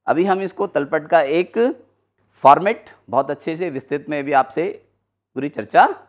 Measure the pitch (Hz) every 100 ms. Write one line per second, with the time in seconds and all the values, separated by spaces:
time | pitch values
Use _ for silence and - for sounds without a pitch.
0 | - 139 190 190 190 - 202 147 139 156
1 | 151 170 139 165 180 226 247 294 _ _
2 | _ _ _ - 135 151 190 233 - -
3 | - 120 143 143 - 160 180 131 - 143
4 | 143 147 139 139 131 - 185 - _ _
5 | _ _ _ 131 143 - 104 165 262 -